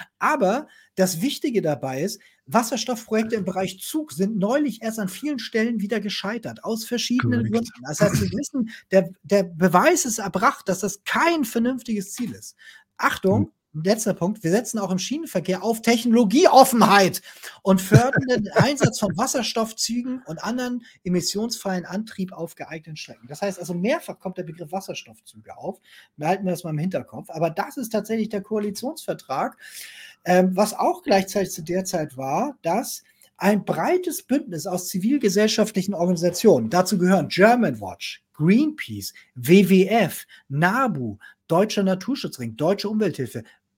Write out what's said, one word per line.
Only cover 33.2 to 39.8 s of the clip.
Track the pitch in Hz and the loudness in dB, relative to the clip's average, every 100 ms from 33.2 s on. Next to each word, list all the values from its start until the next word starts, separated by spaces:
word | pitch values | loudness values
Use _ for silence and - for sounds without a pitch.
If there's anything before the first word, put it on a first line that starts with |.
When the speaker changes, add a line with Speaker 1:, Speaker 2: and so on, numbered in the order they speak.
| _ - | _ -2
Speaker 1:
ein | 190 214 - | 2 2 0
breites | 156 214 370 359 - | -2 0 0 -2 -8
Bündnis | - 277 285 165 185 | -2 -2 -2 -8 -6
aus | 180 - | -6 -6
zivilgesellschaftlichen | 185 202 285 214 190 214 220 208 196 185 202 | -4 0 2 2 2 2 2 0 0 -2 0
Organisationen, | 180 175 175 170 220 143 113 | 0 2 0 2 4 6 4
dazu | 175 185 196 | 2 2 2
gehören | 180 190 139 | 4 4 2
German | - 208 247 190 113 | 4 6 6 2 -2
Watch, | 98 90 - - _ | -8 -12 -14 -14 _
Greenpeace, | - 156 226 311 311 - 101 95 - _ | -2 4 4 4 -2 -10 -10 -12 -16 _
W | 127 123 190 175 | -4 6 6 8
W | 190 | 6